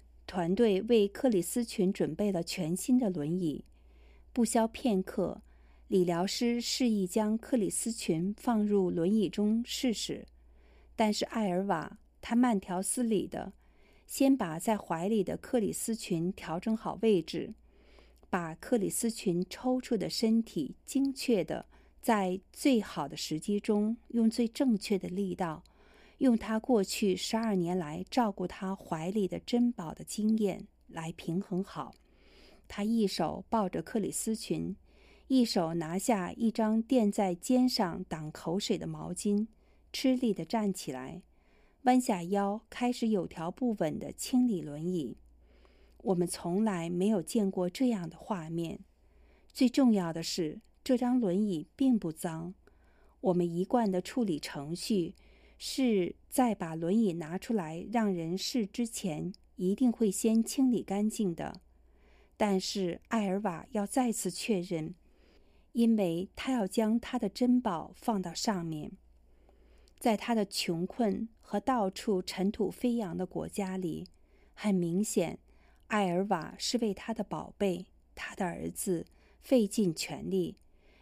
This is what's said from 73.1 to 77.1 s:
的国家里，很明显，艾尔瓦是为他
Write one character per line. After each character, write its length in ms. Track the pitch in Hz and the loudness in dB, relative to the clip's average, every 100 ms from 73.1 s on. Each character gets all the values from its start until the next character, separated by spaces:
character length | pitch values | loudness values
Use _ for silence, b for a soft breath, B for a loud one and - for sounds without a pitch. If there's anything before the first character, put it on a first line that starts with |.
| 175 | -4
的 80 | |
国 220 | 185 165 160 | -4 -4 -6
家 300 | - 190 185 | -4 -4 -4
里， 320 | 180 156 185 b b b b | -4 -6 -10 b b b b
很 200 | - 214 | -6 0
明 300 | 185 170 180 | 2 2 0
显， 340 | 214 214 160 - b b b b b | 0 0 0 -4 b b b b b
艾 240 | 214 185 | 0 2
尔 160 | 175 202 | 0 0
瓦 220 | 170 - 185 | -2 -4 -8
是 180 | - 240 | -4 0
为 140 | 220 | -2
他 220 | 185 - | -4 -6